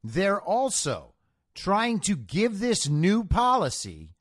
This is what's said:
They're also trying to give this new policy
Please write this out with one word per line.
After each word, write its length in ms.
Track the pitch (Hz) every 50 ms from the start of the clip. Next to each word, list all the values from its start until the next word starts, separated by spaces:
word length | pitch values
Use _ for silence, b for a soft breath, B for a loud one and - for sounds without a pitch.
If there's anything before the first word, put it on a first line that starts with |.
| -
They're 360 | 113 110 160 190 196 202 202
also 720 | - - 202 240 262 262 - - - 151 120 82 - - _ _ _ _ _ _ _ _
trying 460 | _ - - 180 196 208 226 240 233 202
to 160 | - - 208
give 460 | 143 113 92 - 170 214 240 220 196
this 280 | 220 247 220 - - 139
new 360 | 147 147 160 185 208 226 226
policy 880 | 170 - 214 240 247 254 247 185 131 - - - 98 85 78 80 78 87 _